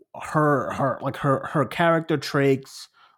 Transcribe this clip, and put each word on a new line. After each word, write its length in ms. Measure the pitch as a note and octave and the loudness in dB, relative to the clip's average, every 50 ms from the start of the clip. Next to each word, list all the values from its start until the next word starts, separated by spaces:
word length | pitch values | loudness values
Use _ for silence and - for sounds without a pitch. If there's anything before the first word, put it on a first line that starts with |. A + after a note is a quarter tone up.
| _ _ - - | _ _ -18 -14
her, 500 | - - - D#3 D3+ D3 C#3+ B2+ - - - | -8 -2 0 2 2 4 2 2 0 -2 -2
her, 260 | - C#3 C3 - - | -2 -2 -2 -2 -2
like, 160 | - C#3 - | -6 -6 -6
her, 280 | - - C#3+ C3+ - - | -2 0 0 0 0 -2
her 180 | - - D#3 C3 | -2 -2 -2 -2
character 520 | - - - E3+ E3+ E3 E3 D#3+ - D#3+ | 0 0 2 2 4 4 2 2 0 -2
traits, 720 | C#3 - - - C#3+ C#3 C#3 C3+ C3+ - - - - - - _ _ _ _ _ | -2 -2 -2 0 2 4 4 2 2 -2 -8 -18 -20 -20 -20 _ _ _ _ _